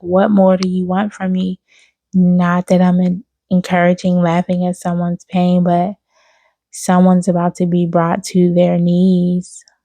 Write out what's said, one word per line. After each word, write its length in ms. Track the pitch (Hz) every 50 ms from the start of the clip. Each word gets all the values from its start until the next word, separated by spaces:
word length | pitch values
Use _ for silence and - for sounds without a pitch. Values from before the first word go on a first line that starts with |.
What 300 | 180 175 180 185 202 214
more 260 | 208 196 190 190 185
do 120 | 180 190 185
you 180 | 180 185 180
want 260 | 180 185 190 214 208
from 200 | - - 190 185
me? 280 | 185 185 185 190 185 - _ _ _ _ _ _ _ _ _ _ -
Not 540 | 185 185 180 180 180 175 175 175 180 180 -
that 120 | 185 180
I'm 180 | 180 180 180 180
en-, 240 | 185 180 180 185 - _ _ _ _ _
encouraging 680 | 190 180 180 - - 175 175 175 180 175 - 185 180 180
laughing 440 | 175 170 165 175 180 - 185 180 180
at 100 | 180 180
someone's 480 | - - 180 175 175 175 175 175 - -
pain, 380 | _ - 185 180 180 180 180 175
but 300 | 180 175 175 175 190 208 _ _ _ _ _ _ _ _ _ _ _ _ _ _ _
someone's 560 | _ - - - 185 180 180 185 185 180 175 -
about 260 | 175 175 175 175 175
to 100 | - 190
be 200 | 175 170 175 175
brought 380 | 170 170 175 165 165 170 - 185
to 280 | - - 185 180 180 175
their 240 | 175 180 175 175 175
knees. 880 | 175 175 175 175 185 190 185 180 180 180 180 180 180 - - - _ _ _ _